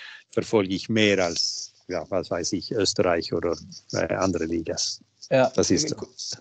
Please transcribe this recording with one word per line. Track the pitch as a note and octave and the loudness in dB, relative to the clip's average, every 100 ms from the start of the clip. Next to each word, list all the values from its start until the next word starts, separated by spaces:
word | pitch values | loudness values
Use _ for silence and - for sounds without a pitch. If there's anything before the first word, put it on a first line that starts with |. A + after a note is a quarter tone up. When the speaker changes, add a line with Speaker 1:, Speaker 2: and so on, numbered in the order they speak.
| - - _ | -18 -20 _
Speaker 1:
verfolge | - G2 A2+ F#2+ | -4 2 2 2
ich | F#2+ - | -2 0
mehr | A2 G#2+ G2 | 4 4 4
als, | F2+ E2 - - - _ - | 2 0 -2 -4 -12 _ -8
ja, | F2+ E2 | -6 -2
was | F#2+ D#2+ | -4 -2
weiß | F2 E2+ | -4 -2
ich, | F#2+ - | -4 -2
Österreich | A2+ F#2+ - F2+ E2+ - | 0 2 2 2 2 0
oder, | F2 F2 E2 - - - | -2 -2 -2 -6 -20 -6
äh, | F#2+ F2 | -2 -2
andere | G2 F#2+ E2 | 0 0 0
Ligas. | D#2+ E2+ E2 E2 - - _ _ - | -2 -2 -4 -4 -4 -6 _ _ 0
Speaker 2:
Ja. | C3+ B2+ - | 2 4 2
Speaker 1:
Das | D3+ | 2
ist | F#2 D3+ | 2 0
so. | - | -4
Speaker 2:
Ku-, | - - - - | -10 -12 -12 -10